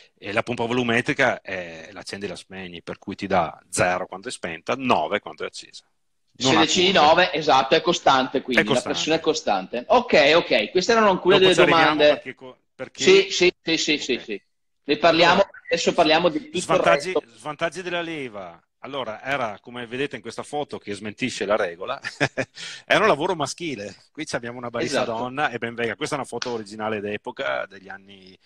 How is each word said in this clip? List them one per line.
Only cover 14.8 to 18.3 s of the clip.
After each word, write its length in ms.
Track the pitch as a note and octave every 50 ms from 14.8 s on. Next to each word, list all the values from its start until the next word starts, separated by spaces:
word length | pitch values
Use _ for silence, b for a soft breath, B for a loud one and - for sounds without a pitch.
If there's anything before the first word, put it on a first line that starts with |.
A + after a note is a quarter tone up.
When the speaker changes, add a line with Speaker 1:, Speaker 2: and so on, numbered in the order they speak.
| _
Speaker 2:
Ne 140 | - D3 D3
parliamo, 440 | D#3+ E3+ D#3+ E3 E3+ E3+ F3+ F#3+
Speaker 1:
Allora, 80 | G3 - - - - -
Speaker 2:
adesso 240 | E3+ E3+ - G3+ -
parliamo 360 | - E3 D#3 D#3 E3 F3 F3
di 200 | D3+ D3+ - -
tutto 260 | - F3+ - - E3
il 60 | -
Speaker 1:
svantaggi, 360 | - E3+ E3+ - - F#3 F#3 D3+
Speaker 2:
resto. 20 | - - -
Speaker 1:
svantaggi 460 | - - D3+ D3 - E3 E3+ C#3+ F3+
della 200 | F#3 F3 F3 F3
leva. 600 | E3+ E3 E3 D3+ C3+ B2